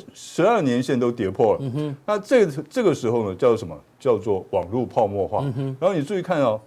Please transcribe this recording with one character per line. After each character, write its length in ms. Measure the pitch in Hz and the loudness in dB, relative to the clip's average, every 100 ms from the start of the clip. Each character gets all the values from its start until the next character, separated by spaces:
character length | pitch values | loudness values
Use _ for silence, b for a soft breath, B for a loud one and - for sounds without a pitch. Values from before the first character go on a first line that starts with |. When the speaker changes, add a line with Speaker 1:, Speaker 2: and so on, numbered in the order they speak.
| - | -4
Speaker 1:
十 320 | - - - 180 | -20 -10 0 2
二 160 | 233 | 4
年 220 | 147 120 | 2 0
线 160 | 127 135 | 0 0
都 120 | 120 | 0
跌 180 | 120 98 | 0 -2
破 240 | 98 117 | 2 2
了。 60 | 92 | 2
Speaker 2:
嗯 100 | 135 | -2
哼。 240 | 127 151 139 - | -4 -6 -6 -4
Speaker 1:
那 140 | 208 | -4
这 260 | 196 254 196 | 2 4 4
个， 180 | 143 - | 0 -8
这 140 | - | 0
个 100 | 214 | 2
时 160 | 208 120 | 2 0
候 200 | 117 107 | 0 -2
呢， 60 | 90 | 0
叫 140 | 127 | 2
做 80 | 113 | 2
什 100 | 87 | -2
么？ 100 | 78 - _ | -12 -18 _
叫 200 | 135 110 | 0 0
做 260 | 104 95 - | 0 -4 -2
网 180 | 98 87 | -4 -2
络 120 | 117 | -4
泡 220 | 120 - 107 | -2 0 0
沫 220 | 101 92 | 0 -2
化。 140 | 104 | -2
Speaker 2:
嗯 100 | 139 | -4
哼。 240 | 120 135 131 | -4 -6 -2
Speaker 1:
然 100 | 175 | -2
后 60 | 185 | 0
你 80 | |
注 120 | 139 208 | -2 -4
意 60 | |
看 200 | - 170 | -2 0
哦， 180 | 131 107 | 0 0